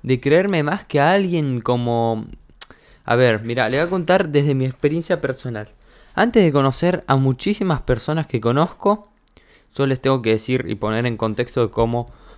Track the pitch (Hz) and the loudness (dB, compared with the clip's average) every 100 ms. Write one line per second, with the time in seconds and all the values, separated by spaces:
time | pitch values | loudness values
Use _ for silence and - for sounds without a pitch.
0 | 127 131 139 160 202 175 147 196 - 147 | -2 -2 2 2 2 -2 -2 -4 -2 0
1 | 147 196 190 170 143 123 117 123 120 117 | 2 2 0 -2 -2 -2 -2 -2 0 0
2 | 117 110 110 - - - - - _ _ | 0 -2 -8 -18 -20 -18 -18 -18 _ _
3 | - 120 123 110 113 120 110 131 170 185 | -2 4 4 2 -2 -2 0 0 0 -2
4 | 170 185 170 143 143 135 131 - 147 165 | 2 2 2 2 2 0 -2 0 -2 -2
5 | 160 165 135 127 127 110 107 _ _ _ | -2 -2 -2 -6 -8 -10 -12 _ _ _
6 | - - 233 233 175 139 135 127 175 180 | -8 -2 2 4 4 4 2 2 0 -2
7 | - 135 131 127 196 208 190 139 - 120 | 0 2 2 0 -2 -2 -2 -2 0 -2
8 | - 160 151 120 117 131 170 - 196 214 | 0 -4 -2 -2 0 0 0 0 -2 -2
9 | - _ _ _ _ _ _ - 139 127 | -6 _ _ _ _ _ _ -4 -2 0
10 | 135 131 110 110 - 127 - 104 107 110 | 0 0 2 0 0 -4 -4 -6 -4 -2
11 | 120 113 113 107 120 - 113 - 117 117 | -2 -2 -4 -4 -4 -2 -2 0 0 -2
12 | 123 - - | -6 -16 -20